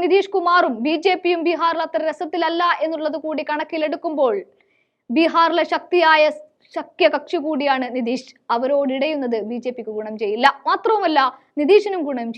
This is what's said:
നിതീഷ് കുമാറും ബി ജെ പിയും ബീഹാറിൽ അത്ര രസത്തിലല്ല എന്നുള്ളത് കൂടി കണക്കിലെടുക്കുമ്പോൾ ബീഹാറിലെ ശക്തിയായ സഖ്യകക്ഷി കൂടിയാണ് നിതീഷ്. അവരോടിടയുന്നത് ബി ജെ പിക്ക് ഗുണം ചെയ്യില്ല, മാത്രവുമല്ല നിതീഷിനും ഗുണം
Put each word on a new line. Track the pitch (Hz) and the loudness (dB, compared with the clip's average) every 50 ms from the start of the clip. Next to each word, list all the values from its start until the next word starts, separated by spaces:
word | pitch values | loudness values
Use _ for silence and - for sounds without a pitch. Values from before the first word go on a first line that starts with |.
| 349 | 4
നിതീഷ് | 320 359 392 381 - - | 4 4 2 2 2 -2
കുമാറും | 381 339 349 349 359 339 320 240 214 233 | -2 0 2 4 4 4 2 0 -2 -2
ബി | 302 330 311 320 | -2 -2 0 2
ജെ | 381 370 359 359 | 0 0 2 0
പിയും | 349 359 330 311 | 0 0 0 0
ബീഹാറിൽ | 339 339 294 330 339 330 330 320 | -2 -2 0 0 -2 0 -2 -4
അത്ര | 311 - 320 311 320 | -4 -4 -4 -4 -4
രസത്തിലല്ല | 302 302 349 311 370 339 330 320 330 339 349 349 339 - 294 | -4 -4 -8 -6 -4 -2 -2 0 0 0 0 0 0 0 -2
എന്നുള്ളത് | 320 330 302 311 302 285 311 302 | -4 -4 -4 -4 -4 -6 -4 -6
കൂടി | 311 311 269 302 302 | -6 -6 -4 -4 -4
കണക്കിലെടുക്കുമ്പോൾ | 302 302 311 311 339 320 311 311 320 - - 339 311 269 262 247 208 196 180 - _ _ _ _ _ _ _ _ _ _ _ - 233 | -4 -6 -4 -6 -4 -4 -2 -2 -4 -4 -6 -6 0 0 0 2 0 -2 -6 -10 _ _ _ _ _ _ _ _ _ _ _ -4 0
ബീഹാറിലെ | 302 330 320 320 330 330 330 330 339 - - 349 | 2 2 2 4 4 2 4 4 0 0 0 -2
ശക്തിയായ | 302 - - 349 349 330 320 311 311 302 302 302 - - - _ _ _ _ - | -4 -2 0 2 4 6 6 6 6 6 2 2 -2 -10 -20 _ _ _ _ -10
സഖ്യകക്ഷി | 330 294 - _ - 311 302 302 269 294 - - 349 269 | -10 -10 -10 _ 2 4 4 4 2 -2 -4 -4 -4 -2
കൂടിയാണ് | 311 311 262 285 277 262 262 254 240 233 | -2 -2 -2 0 0 0 0 -2 -4 -4
നിതീഷ്. | 254 240 233 254 254 - - - _ _ - 233 | -4 -2 -2 -4 -4 -6 -12 -20 _ _ -4 -2
അവരോടിടയുന്നത് | 233 254 262 285 285 285 269 262 269 277 311 320 285 262 247 233 220 202 214 | -2 0 0 0 0 0 0 0 -2 -2 -2 -2 -2 -2 -2 -4 -4 -4 -6
ബി | 240 240 233 | -8 -6 -6
ജെ | 254 247 | -6 -8
പിക്ക് | 247 214 220 214 214 | -8 -10 -8 -8 -8
ഗുണം | 214 214 220 214 220 | -8 -8 -8 -6 -4
ചെയ്യില്ല, | 202 214 226 247 277 - - - 311 | -4 -2 2 2 2 2 0 -2 -2
മാത്രവുമല്ല | 370 381 - 453 440 415 392 330 311 370 349 370 370 - _ _ _ 285 | -2 0 0 0 0 2 0 2 2 2 2 0 -2 -6 _ _ _ -2
നിതീഷിനും | 294 277 392 415 403 415 392 359 302 294 | 2 4 4 4 4 2 -4 -4 -4 -4
ഗുണം | 269 247 233 233 226 | -6 -6 -8 -8 -8